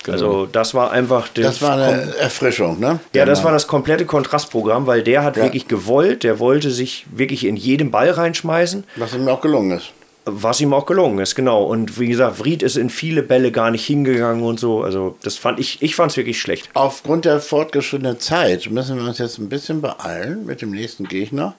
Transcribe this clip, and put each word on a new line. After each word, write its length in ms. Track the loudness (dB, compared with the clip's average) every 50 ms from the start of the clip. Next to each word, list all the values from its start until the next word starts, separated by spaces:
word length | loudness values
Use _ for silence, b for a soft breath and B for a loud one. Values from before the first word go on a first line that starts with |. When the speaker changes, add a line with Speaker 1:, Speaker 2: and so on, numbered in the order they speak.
| -8
Speaker 1:
Genau. 80 | -6 -4
Speaker 2:
Also 340 | 0 0 0 0 0 -2
das 260 | 0 0 0 0 2 2
war 180 | 0 0 2 2
einfach 340 | 0 2 2 2 0 0 -2 -2
das 100 | 0 0
Speaker 3:
Das 160 | 0 0 0 0
war 100 | 0 2
eine 260 | 2 4 2 2 2 0
Speaker 2:
kom- 120 | -4 -2
Speaker 3:
Erfrischung, 600 | -2 -2 -2 -2 0 0 0 2 2 0 0 0 0
ne? 220 | 0 0 0 -2 -4 -2 2
Speaker 2:
Ja, 120 | 2 4
das 140 | 4 4 4
Speaker 3:
Genau. 60 | 4
Speaker 2:
war 60 | 2 2
das 120 | 2 0
komplette 380 | 0 0 -2 2 2 0 0 0
Kontrastprogramm, 800 | 0 0 0 0 0 -2 -2 -2 -2 -4 -2 0 2 2 2 2
weil 160 | 2 2 2 4
der 220 | 4 2 4 2
hat 120 | 2 2
Speaker 3:
Ja. 80 | 2 0
Speaker 2:
wirklich 220 | 2 0 -2 -4
gewollt, 560 | -2 -4 -4 0 2 2 4 4 4 2 2 2
der 160 | 0 2 2
wollte 320 | 4 4 4 4 2 0
sich 360 | -2 -2 -4 -6 -6 -12 -14 -14
wirklich 340 | -4 -4 -2 -2 -2 -2 -2
in 120 | -2 -2
jeden 340 | -2 0 0 2 2 2 2
Ball 200 | 2 4 4 4
reinschmeißen. 720 | 2 2 0 -2 -2 -4 -4 -2 0 0 0 0 -2 -8 -10 B B
Speaker 3:
Was 180 | -8 -8 -6 -4
ihm 120 | -2 0
auch 140 | 0 0 2
gelungen 380 | 2 2 4 4 4 2 0 -2
ist. 120 | -6 -12 -20 -20 -20 -20 _ _ _
Speaker 2:
Was 340 | -8 -8 -2 -2 0 0 2
ihm 120 | 2 2 2
auch 100 | 2 2
gelungen 320 | 2 2 4 4 2 2 0
ist, 160 | -2 -2 -2
genau. 300 | 0 2 4 4 4 4
Und 340 | 2 2 -2 -2 -4 -2 -2
wie 80 | -2
gesagt, 300 | 0 2 2 2 2 0 -2
Vried 240 | -2 -2 0 0 0
ist 140 | 0 0
in 140 | 0 0 -2
viele 320 | -2 -4 -4 -2 -2 -2 0
Bälle 260 | 2 2 4 4 2
gar 200 | 2 2 0 0 0
nicht 120 | -2 -2
hingegangen 580 | -2 0 0 2 2 2 2 2 0 0 0 0
und 160 | -2 -2 0
so. 220 | 0 0 0 0 0
Also 340 | -2 -2 -2 -2 -4 -6 -6 -8
das 140 | -6 -6
fand 220 | -2 -2 -2 -2 -2
ich, 200 | -4 -6 -6 -4 -4
ich 140 | -2 0
fand's 200 | 2 0 2 2 -2
wirklich 200 | -2 -2 -4 -6
schlecht. 280 | -4 -4 -4 -4 -6 -6 0
Speaker 3:
Aufgrund 500 | 0 0 0 0 -4 -2 -2 -2 2 2
der 160 | 2 2 2
fortgeschrittenen 800 | 0 0 0 0 0 0 -2 -2 -2 -2 -4 -4 -2 -4 -4 -4
Zeit 500 | -4 -2 0 2 2 2 2 0 -2 -4
müssen 260 | -4 -4 -4 -4 -4 -4
wir 60 | -4 -6
uns 100 | -4 -4
jetzt 200 | -6 -6 -6 -8
ein 100 | -8 -6
bisschen 320 | -6 -8 -6 -4 -6 -4
beeilen 640 | -4 -6 -8 -8 -8 -8 -6 -6 -6 -6 -6 -8 -8
mit 140 | -10 -10 -8 -8
dem 80 | -8
nächsten 380 | -8 -8 -8 -10 -8 -10 -10 -6
Gegner. 460 | -4 -6 -6 -4 -4 -6 -6 -6 -8